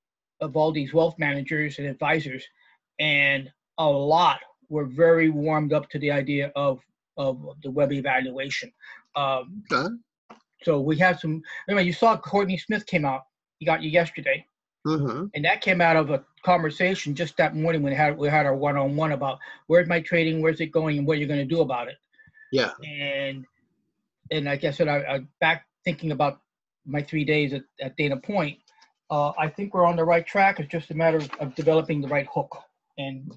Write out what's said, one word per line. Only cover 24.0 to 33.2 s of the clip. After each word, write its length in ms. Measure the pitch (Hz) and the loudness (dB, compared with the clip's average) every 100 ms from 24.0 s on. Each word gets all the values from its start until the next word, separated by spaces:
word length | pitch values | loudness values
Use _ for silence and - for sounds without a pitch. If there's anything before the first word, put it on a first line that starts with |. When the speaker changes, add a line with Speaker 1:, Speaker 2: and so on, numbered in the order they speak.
| _ _ - | _ _ -6
Speaker 1:
and 140 | 156 143 | -4 -2
like 180 | 139 | -2
I 80 | 156 | -2
said, 160 | 143 156 | 0 0
I, 100 | 147 | 0
I 220 | 143 139 127 _ | -2 -6 -6 _
back 260 | 160 165 _ _ 175 | 0 0 _ _ -6
thinking 260 | 156 165 | -6 -4
about 260 | 135 143 139 _ _ _ _ - | 0 0 -2 _ _ _ _ -8
my 160 | 147 | -6
three 200 | 143 156 147 | -4 -4 0
days 280 | 151 139 | 2 0
at, 80 | 139 - _ | -4 -10 _
at 160 | 135 - | -12 -2
Dana 220 | 147 131 | -2 -2
Point. 400 | - 202 156 - _ _ _ _ _ | -4 -2 -2 -6 _ _ _ _ _
Uh, 220 | 151 147 - | -2 -2 -2
I 120 | 156 | -4
think 240 | - 202 185 | -4 -4 2
we're 100 | 170 | 2
on 100 | 170 | 4
the 60 | 165 | 2
right 200 | 170 165 | 2 2
track. 340 | 202 196 190 | 2 2 2
It's 120 | 143 | -6
just 180 | 165 - | -8 -6
a 60 | 156 | 0
matter 220 | 165 160 | 2 2
of, 120 | 143 - | -2 -8
of 140 | 139 - | -8 -2
developing 460 | 160 160 160 151 | 2 2 2 -4
the 60 | 131 | -2
right 200 | 143 139 | -2 -2
hook. 240 | - - - - _ _ - | -6 -6 -10 -18 _ _ -10
And, 340 | 139 135 | -10 -10